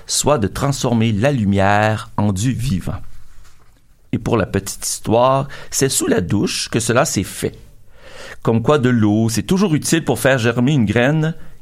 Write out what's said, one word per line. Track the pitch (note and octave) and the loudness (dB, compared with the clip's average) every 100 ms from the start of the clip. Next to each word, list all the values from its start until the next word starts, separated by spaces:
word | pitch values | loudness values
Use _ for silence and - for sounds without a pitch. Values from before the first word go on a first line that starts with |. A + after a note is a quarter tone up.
| - | -6
soit | - C#3 D3 | -2 0 2
de | A#2+ | 0
transformer | - C#3 C#3 B2+ A#2 A2+ | -2 -2 0 0 2 2
la | G2+ C3 | 2 0
lumière | C3+ G2 G2 G2 G#2 G#2+ G#2+ - - | 2 2 2 2 2 2 0 -4 -2
en | G#2 | -2
du | F#2 B2+ | 0 -2
vivant. | A#2 C3 F2+ - - - - - - - - - - - _ - | -2 -2 -2 -4 -6 -8 -10 -12 -14 -16 -20 -20 -20 -20 _ -8
Et | A#2 | -6
pour | A2+ A2+ | 0 0
la | F2 | 0
petite | G3 - - - | -2 -4 -8 -8
histoire, | - - A2+ B2+ C3+ C#3 - - | -6 0 2 4 2 -2 -10 -8
c'est | - C3 | -2 0
sous | - F4 | 0 0
la | A#3+ | 0
douche | E2 G2+ F3+ - - | 0 0 0 -4 -4
que | A2+ | -2
cela | A2 A#2 E3 | 0 2 2
s'est | - | -2
fait. | F2+ - G2+ - - - - - - - - - | -4 -6 -8 -8 -18 -20 -20 -20 -20 -18 -16 -6
Comme | - A2+ | 0 2
quoi | A#2 D3+ | 4 4
de | B2 | 4
l'eau, | A#2+ G#2 G#2 A2+ | 4 4 2 2
c'est | A2+ | 0
toujours | G2 F#3 G3+ D3+ | 0 2 2 0
utile | - E3 | 0 0
pour | D3 A#2 | 0 2
faire | C3 C3 | 2 4
germer | A#2 A#2+ B2 | 2 2 2
une | D3+ G2+ | 2 2
graine, | A#2+ B2+ D#3 D#3 - - - | 2 2 2 0 -4 -10 -12